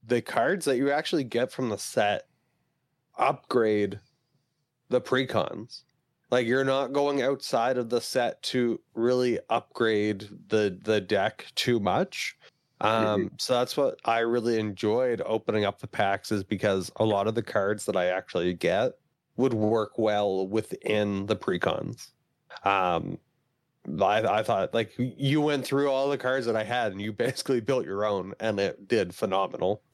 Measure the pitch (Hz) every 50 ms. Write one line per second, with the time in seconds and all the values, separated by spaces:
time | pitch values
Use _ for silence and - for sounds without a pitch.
0 | - 110 123 120 113 - - 123 117 139 190 196 - - 131 123 139 139 143 147
1 | 160 - - 165 139 117 - 117 127 127 - - 131 117 104 98 - - - 123
2 | 107 101 101 - - _ _ _ _ _ _ _ _ _ _ _ _ _ _ _
3 | _ _ _ - 117 131 143 135 _ _ - 123 113 110 107 104 104 98 95 101
4 | _ _ _ _ _ _ _ _ _ _ _ _ _ _ _ _ _ _ 120 127
5 | 120 - 131 127 135 127 - 110 78 - - - 110 - - - _ _ _ _
6 | _ _ _ _ _ _ 123 127 120 117 123 135 135 135 135 135 139 120 139 143
7 | 143 143 143 139 123 131 139 131 - - - 120 113 123 131 123 120 113 120 120
8 | - - - 131 120 113 - _ - - - 127 120 120 110 - _ _ _ 110
9 | 117 123 127 127 127 123 117 - - _ 113 117 - _ _ - 120 110 110 104
10 | 104 107 104 98 104 104 - - - - - 110 104 101 90 87 - 107 110 107
11 | 95 90 107 98 95 110 - - - - - - - 127 120 113 101 92 92 127
12 | 190 - - - - - - _ - - _ _ _ _ _ _ - 107 110 113
13 | 110 107 107 101 92 95 - - - - 131 120 127 123 - - 143 127 - -
14 | _ - 113 117 117 117 117 120 110 120 117 113 107 107 98 92 - 107 107 120
15 | 131 127 117 95 - - 110 113 - - 107 107 104 98 101 _ - - - -
16 | 104 98 98 95 - - 110 101 95 _ 110 95 - 104 98 95 87 - - -
17 | 110 110 104 98 101 110 110 117 110 - - 107 98 98 107 104 - - 98 92
18 | 90 90 90 92 - - - 92 85 90 87 87 - 85 90 98 117 131 - _
19 | _ _ _ _ _ _ _ - 127 135 117 107 107 107 113 113 107 98 _ -
20 | 107 107 104 104 104 101 95 95 95 95 101 110 107 - - - - 113 104 104
21 | 104 104 101 98 98 107 110 98 - - 92 90 - - 80 - - - 117 -
22 | - - _ _ _ _ _ _ _ _ - - - 98 98 98 92 90 87 82
23 | 85 92 - - _ _ _ _ _ _ _ _ _ _ _ _ _ - 71 87
24 | 101 92 104 110 110 104 101 107 110 - 113 98 95 - - 117 110 107 - -
25 | 123 127 - - 135 139 143 156 147 151 147 139 135 - 135 139 143 143 135 131
26 | 135 139 143 127 120 127 131 135 120 117 113 110 107 101 120 123 117 107 95 98
27 | 101 107 104 - 113 151 127 - - - 135 120 110 123 139 127 - 71 98 98
28 | 104 107 104 98 90 95 98 _ 110 110 107 98 98 92 - - 98 - 120 110
29 | 95 87 87 - - 101 92 95 95 90 - - 85 92 104 - _ _